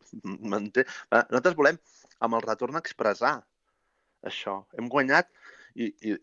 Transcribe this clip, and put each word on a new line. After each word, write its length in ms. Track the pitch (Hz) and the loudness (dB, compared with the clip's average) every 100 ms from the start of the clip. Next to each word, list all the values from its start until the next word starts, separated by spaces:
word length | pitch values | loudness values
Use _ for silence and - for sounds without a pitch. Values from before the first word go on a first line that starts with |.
| - | -18
<laughs> 440 | - 92 95 110 | -14 -10 -8 -4
M'entén? 340 | 104 104 123 131 - - | -2 0 0 0 -2 0
Nosaltres 460 | 113 - 123 170 160 | 2 2 2 0 4
volem, 220 | 143 170 _ _ _ - | 2 2 _ _ _ -4
amb 160 | 117 113 | -2 -2
el 60 | |
retorn, 340 | 110 107 123 156 | -2 -4 -2 -4
expressar 540 | - - 110 98 123 135 - _ _ _ _ _ _ _ | -8 -2 0 2 0 0 -6 _ _ _ _ _ _ _
això. 360 | 98 - 104 98 98 - | -12 -8 -8 -8 -10 -10
Hem 120 | 120 | -2
guanyat 400 | 143 135 151 180 _ - - - | 0 4 4 4 _ -20 -20 -18
i, 140 | - 113 | -6 -6
i, 260 | - 110 98 | -6 -4 -4